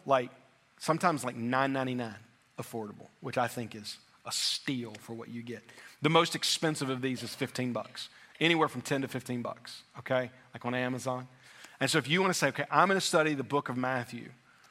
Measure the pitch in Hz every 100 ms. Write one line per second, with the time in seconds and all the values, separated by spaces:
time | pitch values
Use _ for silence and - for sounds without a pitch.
0 | 139 135 120 - _ _ _ - - 160
1 | - 147 127 123 117 131 139 135 131 123
2 | 117 101 - _ _ - - 117 104 -
3 | - - 131 127 120 123 110 110 104 -
4 | _ _ 107 - - - - 131 113 107
5 | - 117 117 117 117 110 - - - -
6 | 151 165 170 - - - 160 151 135 127
7 | 131 117 120 - 131 - 127 113 104 -
8 | - - - - 160 165 151 127 - 139
9 | 131 127 - 123 113 - - - - -
10 | - 127 123 - - 120 123 127 127 127
11 | 127 127 127 - - - - - 135 156
12 | 131 175 190 165 143 135 139 147 185 196
13 | - 170 156 143 117 143 139 123 127 127
14 | 117 120 110 127 _ _ -